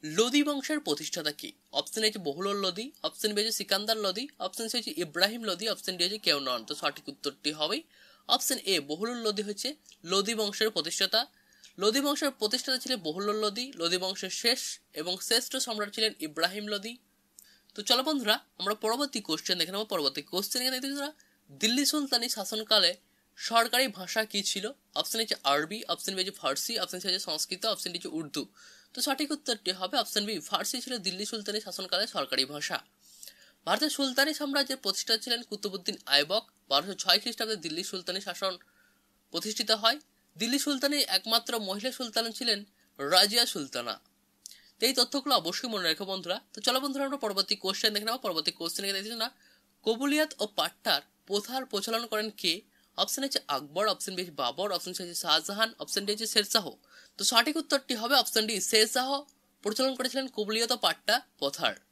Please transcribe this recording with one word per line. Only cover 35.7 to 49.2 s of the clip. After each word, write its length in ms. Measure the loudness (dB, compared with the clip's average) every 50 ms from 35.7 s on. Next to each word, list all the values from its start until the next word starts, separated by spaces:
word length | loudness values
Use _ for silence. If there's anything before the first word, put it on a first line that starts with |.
| -6 -4 -4 -4 -6 -6 0
আইবক। 380 | 4 4 4 4 4 2 -2 -2 _ _ _ _ _
বারোশো 260 | 2 2 2 2 -6 -2 4
ছয় 160 | 4 4 6
খ্রিস্টাব্দে 360 | 4 -2 -4 -4 -2 -2 -2
দিল্লি 260 | -4 -4 -6 -4 -4 -6
সুলতানি 360 | -6 -6 -6 -6 -4 -6 -4
শাসন 340 | -4 -6 -6 -2 -2 -2 -2 -4 -14 _ _ _ _ _ _ _ _ _ _ _ _ _ -6
প্রতিষ্ঠিত 380 | -4 -2 -2 -2 -4 2 2 2
হয়। 260 | 4 6 4 4 4 -4 _ _ _ _ _ _
দিল্লি 220 | -4 -2 2 2 2
সুলতানি 400 | 2 2 0 2 2 2 2 2 2 2
একমাত্র 440 | 0 -2 2 4 2 2 2 2 -2 -2
মহিলা 300 | -2 -2 -4 -2 -4 -4 -4
সুলতান 320 | -4 -8 -2 -2 -2 -2 -2 -4
ছিলেন 260 | -2 0 0 0 -2 -4 _ _ _ _ _ _ -6
রাজিয়া 460 | 0 6 8 8 8 8 6 4 2
সুলতানা। 480 | 2 0 -4 -4 -4 -4 -4 -4 -4 -6 -8 _ _ _ _ _ _ _ _ _ -20 -20 -20 -20 -20 _ _
তো 40 | 0 2
এই 60 | 4 2
তথ্যগুলো 320 | 0 0 0 -4 2 4 2 2
অবশ্যই 300 | 2 0 -4 -4 -4 -4 -4
মনে 100 | 0 0 0
রেখো 140 | 0 0 -2 -6 -6
বন্ধুরা। 240 | -6 -4 -4 -4 -6 -6 _ _
তো 40 | -2 0
চলো 120 | 2 2 2 0
বন্ধুরা, 220 | 0 -2 -2 -2 -2
আমরা 120 | -2 -2 -2
পরবর্তী 300 | -2 0 0 0 0 -2 -2 0
কোশ্চেন 260 | -2 -2 2 0 0 0
দেখে 120 | 0 0 0
নেবো। 120 | -2 -2 -2
পরবর্তী 260 | -2 -2 0 -2 -2 -4 -4
কোশ্চেন 240 | -6 -4 -4 -4 -4
এখানে 140 | -2 -4 -4 -4
দিয়েছে 160 | -6 -4 -4